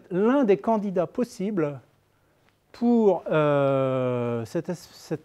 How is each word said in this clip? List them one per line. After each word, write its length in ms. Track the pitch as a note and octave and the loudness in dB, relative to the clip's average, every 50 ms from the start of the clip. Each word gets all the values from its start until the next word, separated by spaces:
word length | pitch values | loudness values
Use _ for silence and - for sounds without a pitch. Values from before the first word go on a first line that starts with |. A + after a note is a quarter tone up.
| - - | -6 -6
l'un 340 | F3+ F3+ G#3 A#3 C4 D4 C4 | -2 0 2 2 2 2 4
des 120 | G3+ F#3+ | 2 2
candidats 500 | G3 - A#3 A3+ G#3+ G3 G#3 F3+ F#3 E3 | 2 2 0 -2 0 -2 -4 -2 -2 -4
possibles 760 | - - - A#3+ - - - F#3 G#3+ G#3+ F3+ D#3 D3 C#3+ B2 - _ _ _ _ _ _ _ _ _ _ _ _ _ _ _ _ _ | -4 -4 -6 -6 -6 -6 -8 -6 -4 -2 -2 -2 -4 -4 -10 -16 _ _ _ _ _ _ _ _ _ _ _ _ _ _ _ _ _
pour, 520 | - - A#3 A#3+ A#3+ A#3 A3 G3 F3+ - - - | -8 -2 0 2 4 4 4 4 2 2 0 0
euh, 1120 | F3+ D#3 D3+ D3 C#3+ C#3+ C#3 C#3 C#3 C3+ C3+ C3 C3 C3 B2+ B2+ B2 B2 A#2+ A#2+ A#2+ A#2 A2+ | 0 2 2 2 2 2 2 2 2 0 0 0 0 -2 -2 -2 -2 -2 -2 -4 -4 -6 -6
cet 240 | - - E3+ D3+ - | -6 -6 -8 -6 -6
es-, 40 | F3 | -8
cet, 460 | - - - - - - - E3 D3 - | -10 -12 -20 -20 -18 -12 -10 -10 -10 -10